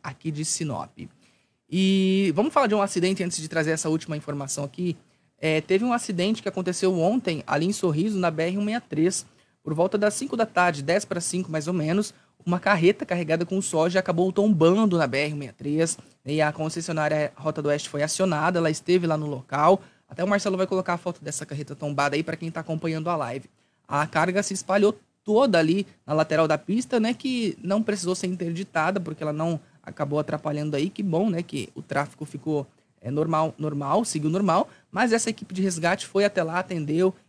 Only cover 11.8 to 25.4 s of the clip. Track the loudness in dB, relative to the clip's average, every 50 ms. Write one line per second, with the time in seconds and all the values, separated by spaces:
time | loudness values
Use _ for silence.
11.8 | 0 0 0 0 0 -2 -8 _ _ _ _ _ _ -2 -2 0 2 2 4 6
12.8 | 6 4 4 2 -2 -4 -4 -4 0 0 0 0 0 -2 -2 -2 -2 0 0 0
13.8 | 2 2 2 0 0 2 2 2 2 2 2 2 4 4 6 6 6 6 6 6
14.8 | 4 4 4 2 2 2 2 0 0 -2 -2 -6 -8 -10 -12 -8 -6 -2 0 0
15.8 | 0 0 -2 -6 -12 -20 _ _ _ -4 0 2 2 0 0 -2 -4 -4 -4 -6
16.8 | -6 -4 -2 -2 0 0 2 0 0 -2 -6 -6 -6 -4 -4 -2 0 0 0 0
17.8 | -2 -6 -4 -4 -2 -2 0 0 0 0 2 2 0 2 2 2 2 0 0 -2
18.8 | 0 2 2 2 2 2 0 -2 -2 -4 -6 -8 -6 -4 0 4 6 6 6 4
19.8 | 2 -6 _ _ _ _ -6 -4 0 0 0 0 0 0 0 0 0 0 0 -2
20.8 | 0 -2 -4 -4 -4 -8 -10 -8 -10 -10 -8 -8 -8 -8 -8 -10 -8 -10 -10 -8
21.8 | -6 -4 0 0 0 2 2 0 -2 -2 -6 -6 -8 -8 -8 -8 -6 -6 -4 -4
22.8 | -2 -4 -4 -2 -2 -2 -2 -2 -4 -6 -6 -8 -12 -14 _ _ _ _ _ _
23.8 | _ -2 0 0 0 2 2 2 2 2 2 0 -2 -2 -4 -6 -2 0 2 4
24.8 | 4 2 2 -2 _ _ _ _ _ 0 2 4